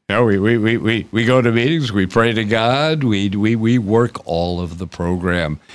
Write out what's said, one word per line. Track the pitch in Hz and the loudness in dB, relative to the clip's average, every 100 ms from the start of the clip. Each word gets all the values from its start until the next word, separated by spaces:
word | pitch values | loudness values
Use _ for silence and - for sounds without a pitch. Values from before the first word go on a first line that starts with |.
| - | -4
yeah, | 101 | 0
we, | 120 98 | 2 2
we, | 104 117 | 2 2
we, | 107 113 | 0 0
we, | 95 113 - | 0 -2 -2
we | 107 113 | -2 2
go | 127 | 2
to | 120 | 4
meetings, | 113 123 165 127 | 2 0 0 -2
we | 101 95 | -2 0
pray | 117 117 | 2 2
to | 110 104 | 0 0
God, | 113 113 131 156 160 | 0 0 0 0 0
we, | 131 101 101 | 0 0 0
we, | 101 110 117 | 0 0 0
we | 110 123 | 2 0
work | 98 113 117 - - | 2 2 2 -4 -6
all | 85 87 87 | -4 -2 -4
of | 87 85 | -6 -8
the | 87 | -10
program. | - 87 90 90 87 78 76 - | -6 -4 -2 -2 -2 -2 -6 -12